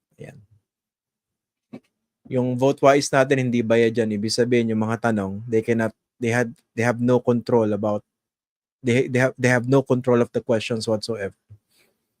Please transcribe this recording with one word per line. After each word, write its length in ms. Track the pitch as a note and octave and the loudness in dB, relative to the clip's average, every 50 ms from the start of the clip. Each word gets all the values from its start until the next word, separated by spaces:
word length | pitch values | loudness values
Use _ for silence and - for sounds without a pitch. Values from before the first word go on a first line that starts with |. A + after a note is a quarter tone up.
| _ _ _ - | _ _ _ -20
Ayan. 160 | - - - - G#2+ _ G#2 _ _ _ _ _ _ _ _ _ _ _ _ _ _ _ _ _ _ _ _ _ _ _ - - _ _ _ _ _ _ _ _ _ - | -20 -20 -20 -20 -20 _ _ _ _ _ _ _ _ _ _ _ _ _ _ _ _ _ _ _ _ _ _ _ _ _ -20 -20 _ _ _ _ _ _ _ _ _ -6
Yung 240 | C3 B2+ B2 B2+ B2+ | -4 -2 -2 -2 -2
vote 240 | B2 C3 C#3 C3 - D3 | 0 0 0 2 4 4
wise 240 | C3+ C#3 C#3+ C#3 - | 4 4 4 2 0
natin, 400 | D3+ C3+ C3 C#3 C#3+ C3 B2+ B2 | 2 2 2 2 2 0 0 0
hindi 160 | A#2 A#2+ A2+ | 0 0 0
bayad 320 | A2 A#2 A#2 A#2 A2+ A2+ | 2 2 4 2 2 2
yan. 160 | A#2 A2 A2 G#2+ | 0 -2 -2 -2
Ibig 160 | G2+ G#2+ A2 | -4 -4 -4
sabihin, 400 | - B2 A#2+ B2 B2 A#2+ A2+ A2+ | -2 -2 0 2 2 2 2 0
yung 160 | A2 G#2+ G#2+ | 0 -2 -2
mga 240 | A2 A2+ A2 - A#2 | -2 -2 -2 -2 -2
tanong, 320 | A2 G#2 G2 F#2+ G2 G#2 A2+ B2 | 0 0 -2 -4 -6 -10 -8 -4
they 160 | A2+ A2 A2 | -2 -2 0
cannot, 320 | A#2+ A#2 A#2 A2+ A2 - _ _ _ _ - | 0 -2 0 -2 -4 -6 _ _ _ _ -6
they 80 | A#2+ A2+ | -4 -2
had, 240 | A#2 B2 B2 A#2 A#2+ _ _ _ - | 0 0 -2 -2 -6 _ _ _ -6
they 80 | A2+ A2+ | -2 -2
have 160 | B2 A#2+ A#2+ | 0 0 0
no 160 | A#2+ B2 B2+ | 0 2 2
control 560 | A#2+ - B2 A#2+ A#2 - - B2 A#2 A2 G#2+ G#2 | 2 2 0 0 0 0 0 0 0 2 0 -2
about, 320 | G2 G#2+ G#2+ G#2 G#2 - _ _ _ _ _ _ _ _ _ _ _ _ _ _ _ - | -2 -2 -4 -4 -4 -8 _ _ _ _ _ _ _ _ _ _ _ _ _ _ _ -2
they, 240 | B2 A#2 C3 - - | 0 0 0 0 0
they 80 | B2 | 0
have, 160 | B2 C3 C3 - | 0 0 0 0
they 160 | - B2+ B2 | 0 0 2
have 160 | B2+ A#2+ A#2+ | 2 2 2
no 160 | B2 C3+ C#3 | 2 2 2
control 400 | C3 - C3 B2+ B2 B2+ B2 A#2 | 2 2 -2 -2 0 2 2 2
of 80 | A#2+ - | 2 0
the 160 | - A#2 - | -2 -6 -2
questions 400 | - A#2 G#2+ - - A#2+ A2 G#2+ | 0 -2 -2 -2 -4 -6 -6 -4
whatsoever. 480 | A#2 A2 G#2 - - A2+ G#2 G2 F#2+ - _ _ - G#2+ - _ _ _ _ _ _ _ _ _ _ _ _ | -4 -4 -4 -4 -6 -8 -6 -8 -10 -10 _ _ -20 -20 -20 _ _ _ _ _ _ _ _ _ _ _ _